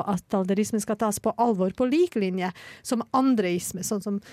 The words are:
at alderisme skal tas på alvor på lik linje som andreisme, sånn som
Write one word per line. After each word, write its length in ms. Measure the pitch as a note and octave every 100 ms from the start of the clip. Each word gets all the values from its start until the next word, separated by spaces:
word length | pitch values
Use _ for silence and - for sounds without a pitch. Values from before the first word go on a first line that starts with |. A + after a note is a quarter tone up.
| G3
at 160 | F#3 -
alderisme 500 | G3 F#3+ G3 G#3 A3
skal 160 | G#3 G#3
tas 220 | A3 G3+
på 140 | A3+ -
alvor 340 | A#3+ G3 F#3
på 140 | - B3+
lik 240 | D4+ F4+
linje 380 | A3+ F#3+ F#3 F3+ - - -
som 200 | - A#3 -
andreisme, 640 | C4 C4+ A#3+ F#3 F3 - F#3
sånn 200 | F3+ G#3+
som 180 | G#3 G3+ -